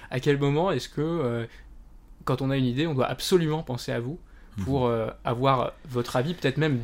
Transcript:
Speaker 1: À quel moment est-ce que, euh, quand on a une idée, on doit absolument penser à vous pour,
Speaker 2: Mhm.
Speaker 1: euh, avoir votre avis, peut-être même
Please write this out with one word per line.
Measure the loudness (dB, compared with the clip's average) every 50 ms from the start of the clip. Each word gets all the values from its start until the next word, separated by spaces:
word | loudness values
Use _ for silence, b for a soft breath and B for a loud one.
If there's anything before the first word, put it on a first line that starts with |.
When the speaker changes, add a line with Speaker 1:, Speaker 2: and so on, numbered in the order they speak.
| B B
Speaker 1:
À | -6 -2
quel | 2 2 2 2
moment | 2 2 2 2 2 2
est-ce | 0 0 -4 -6
que, | -4 -4
euh, | -2 -2 -2 -2 -2 -2 -2 -2 -4 -6 B B B B -20 -20 -20 -20 -20 -20 -20 -20 -20 -12 -2
quand | -2 -2 0
on | 0 0
a | 2 2
une | 2
idée, | 2 2 2 0
on | 0 2
doit | 2 2 0
absolument | 0 -2 0 4 4 4 4 4 0 -2 -4
penser | -6 -6 -6 -4 -4 -4
à | -4
vous | -4 -4 -8 -10 b b b b b b b -6 -2
pour, | 0 0 2 2
Speaker 2:
Mhm. | 2
Speaker 1:
euh, | 2 0 0 -4 -6 -6 -4
avoir | -4 -2 2 2 2 4 2 0 -2 -4 -8 -14 -4
votre | -2 -2 -2 0 0
avis, | 0 0 0 -2
peut-être | 0 -2 0 0 2
même | 2 2 2 0